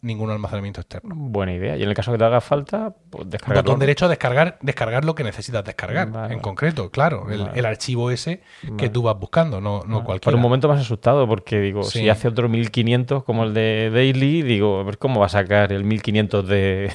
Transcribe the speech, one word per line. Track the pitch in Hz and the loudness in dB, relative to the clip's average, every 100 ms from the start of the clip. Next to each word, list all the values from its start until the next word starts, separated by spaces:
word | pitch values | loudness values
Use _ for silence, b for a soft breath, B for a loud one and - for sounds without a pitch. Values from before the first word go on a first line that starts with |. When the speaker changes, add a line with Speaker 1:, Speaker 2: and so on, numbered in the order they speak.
Speaker 1:
ningún | 120 107 110 | -8 -4 -4
almacenamiento | 107 101 101 101 - | -4 -4 -6 -6 -10
externo. | - 185 226 160 | -14 -14 -12 -10
Speaker 2:
Buena | 135 101 92 | -4 -2 -2
idea. | 90 107 151 | -2 -4 -2
Y | |
en | - | -2
el | 196 | -2
caso | 123 | 0
que | 113 | 2
te | |
haga | 113 120 | 4 4
falta, | - 147 139 208 220 - _ | 2 -2 -2 -6 -6 -10 _
pues, | - 92 | -14 -10
descargarlo. | 104 - 101 117 | -8 0 2 2
Speaker 1:
Botón | 135 | 2
derecho, | 139 143 180 | 2 2 2
descargar, | 151 127 127 170 - | 2 0 2 0 0
descargar | 139 - 110 123 | -6 -4 -2 0
lo | 156 156 | -2 -2
que | |
necesitas | 113 110 117 113 | -6 -8 -6 -6
descargar, | 95 - - 113 107 | -6 -8 -6 -4 -4
Speaker 2:
Vale. | 110 110 | -6 -8
Speaker 1:
en | 113 | -6
concreto, | 101 92 156 151 90 | -6 -2 -2 -2 -4
claro, | 127 160 127 98 | 0 0 0 -6
el, | 107 | -6
Speaker 2:
Vale. | 98 123 | -4 -2
Speaker 1:
el | 113 | -2
archivo | 107 - 120 120 | -4 -4 -2 -2
ese | 123 160 - B B | -2 -4 -8 B B
que | 147 | -10
Speaker 2:
Vale. | 107 127 | -4 -2
Speaker 1:
tú | 120 | 0
vas | 117 101 | 0 -2
buscando, | 98 165 165 98 | 0 0 0 -2
no, | 104 101 107 | -4 -4 -4
no | 110 | -4
Speaker 2:
Vale. | 107 | -2
Speaker 1:
cualquiera. | 92 - | -2 2
Speaker 2:
Por | 120 | 4
un | |
momento | 120 127 147 | 4 4 4
me | 143 | 2
has | |
asustado, | 123 113 117 143 120 | 0 0 4 4 4
porque | 104 - 107 | 0 0 0
digo, | 98 101 | 0 -2
si | 95 117 | -4 2
Speaker 1:
Sí. | 107 | 4
Speaker 2:
hace | 104 123 | 4 2
otro | 113 117 | 0 2
mil | 113 113 | 0 0
quinientos | 123 113 123 123 139 | 0 2 2 2 -2
como | 127 113 | 0 0
el | 110 | 0
de | 107 110 110 110 | 0 2 0 2
Daily, | 117 135 131 139 165 | 4 4 4 2 2
digo, | 135 104 104 98 | 2 2 2 2
a | |
ver | 98 101 | -2 -2
cómo | 135 117 | 0 2
va | 98 | 4
a | |
sacar | 101 92 104 101 | 2 2 2 4
el | 98 | 0
mil | 101 110 | 0 -2
quinientos | - 107 104 104 95 | 0 0 2 0 2
de | 101 98 95 101 | 2 2 0 -4